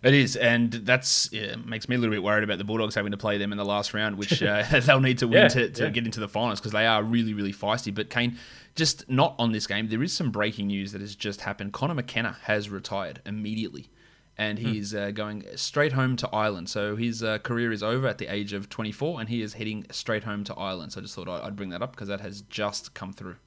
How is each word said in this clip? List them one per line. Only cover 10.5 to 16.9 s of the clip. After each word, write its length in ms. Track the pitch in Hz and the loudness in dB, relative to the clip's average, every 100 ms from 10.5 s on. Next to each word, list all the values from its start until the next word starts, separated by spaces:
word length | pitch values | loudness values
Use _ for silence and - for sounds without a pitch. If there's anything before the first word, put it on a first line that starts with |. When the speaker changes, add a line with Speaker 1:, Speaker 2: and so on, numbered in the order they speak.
| 107 101 | 0 -2
Speaker 1:
news 240 | 101 98 | -2 -4
that 80 | 101 | -8
has 160 | 101 101 | -10 -6
just 240 | 104 101 | -6 -4
happened. 320 | - 101 101 | -6 -6 -6
Connor 220 | - 143 | -4 -2
McKenna 420 | 156 - 113 113 101 | -2 -4 -2 -2 -4
has 260 | - 107 104 | -2 -2 0
retired 500 | 98 - 98 90 - - | -8 -6 -4 -4 -8 -8
immediately, 600 | 107 107 110 107 71 - _ - _ _ - | -6 -4 -4 -6 -8 -18 _ -20 _ _ -4
and 180 | 107 107 | -2 -2
Speaker 2:
Hmm. 60 | 113 | -2
Speaker 1:
he's, 280 | 107 101 | -2 -4
uh, 160 | 107 101 | -4 -4
going 340 | 104 107 104 - - | -4 -6 -8 -10 -8
straight 360 | - 147 147 | -4 0 2
home 220 | 131 127 | 2 2
to 140 | 123 127 | 0 0
Ireland. 360 | 107 107 98 85 | 2 2 0 -4
So 240 | 107 104 | -2 -2